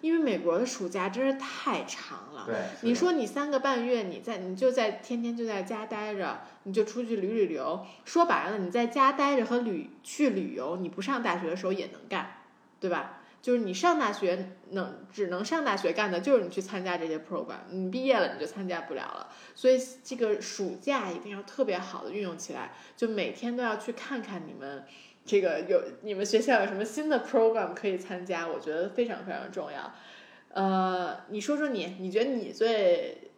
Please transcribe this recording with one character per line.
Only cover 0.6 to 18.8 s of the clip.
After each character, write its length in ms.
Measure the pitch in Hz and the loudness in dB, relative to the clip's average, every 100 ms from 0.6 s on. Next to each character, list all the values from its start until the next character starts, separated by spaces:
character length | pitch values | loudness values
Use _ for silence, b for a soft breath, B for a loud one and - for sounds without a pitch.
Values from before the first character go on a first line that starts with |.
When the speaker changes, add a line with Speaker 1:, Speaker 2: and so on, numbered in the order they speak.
| 247 | 2
Speaker 1:
暑 220 | - 180 | -2 -4
假 200 | 190 190 | -2 -2
真 160 | 190 | 0
是 140 | 269 269 | 0 0
太 460 | 269 - - 185 | -4 -6 -2 -2
长 500 | - - - - - | -4 -10 -10 -12 -14
了。 80 | 143 | -12
Speaker 2:
对， 100 | - 117 | -6 -4
是 260 | - - | -4 -2
的。 60 | 233 | 0
Speaker 1:
你 40 | |
说 200 | 240 359 | 4 4
你 120 | 339 | 4
三 240 | 214 277 294 | 0 -2 0
个 120 | 277 | 0
半 260 | 277 254 240 | 2 0 2
月， 160 | 240 | 0
你 160 | 196 143 | 0 -6
在， 200 | - 208 | -8 -6
你 180 | 185 185 | -6 2
就 160 | 262 | 4
在， 180 | 254 220 | 4 2
天 320 | 220 - 240 | 0 -4 -4
天 140 | 233 233 | -2 -4
就 100 | 226 | -4
在 160 | 208 | -4
家 240 | 190 220 220 | -4 -6 -6
待 300 | 214 214 202 | -6 -6 -4
着， 240 | 170 113 B B | -4 -4 B B
你 80 | - | -4
就 100 | 190 | 0
出 200 | 214 233 | 0 0
去 100 | 240 220 | -2 0
旅 280 | 185 226 185 | 0 2 2
旅 80 | |
游， 320 | 151 131 180 B B | 2 -2 -4 B B
说 220 | - 330 339 | 0 4 6
白 240 | - 156 | 4 2
了， 80 | 208 | -2
你 100 | 180 | 0
在 200 | 240 233 | 2 0
家 240 | 285 269 | 6 4
待 240 | 285 285 277 | 6 4 4
着 100 | 226 | 4
和 120 | 240 | 2
旅-， 320 | 233 185 - - | 2 -2 -4 -14
去 280 | - - - | -16 2 4
旅 240 | 98 - - | 4 -2 -4
游， 220 | 131 180 | -4 -2
你 100 | 175 | -4
不 120 | 175 | -4
上 220 | 185 247 | -2 0
大 160 | 226 180 | 0 0
学 100 | 180 | 0
的 80 | 180 | -2
时 80 | |
候 80 | 190 | 0
也 140 | 190 - | -2 -4
能 80 | - - | -10 -6
干， 200 | 190 - - - _ _ _ | -4 -4 -10 -20 _ _ _
对 100 | 190 | -2
吧？ 280 | 165 139 B B B | -2 -4 B B B
就 120 | - | 0
是 60 | 247 | 2
你 120 | 208 | 2
上 260 | 185 349 320 | 2 4 4
大 140 | 233 | 2
学 380 | 202 190 185 190 - - | 2 2 2 -2 -10 -8
能， 260 | 190 160 - - | -4 -4 -8 -16
只 180 | - 196 | -4 -2
能 140 | 180 | -2
上 220 | 220 320 | 0 0
大 100 | 285 | 2
学 200 | 196 254 | 2 2
干 180 | 233 208 | 2 2
的 80 | 175 | 0
就 160 | 190 262 | 6 6
是 80 | |
你 60 | 175 | 4
去 100 | 185 | -4
参 240 | 190 202 | -6 -6
加 140 | 185 175 | -2 -2
这 80 | 165 | -2
些 120 | 156 | -4
program， 360 | 156 170 - - - | -4 -6 -6 -10 -10
你 200 | 185 185 | -6 -4
毕 140 | 226 | -2
业 140 | 269 233 | 4 6
了 160 | 170 | 4
你 40 | 143 | 0
就 60 | |
参 240 | 151 196 190 | -6 -6 -4
加 140 | 175 | -4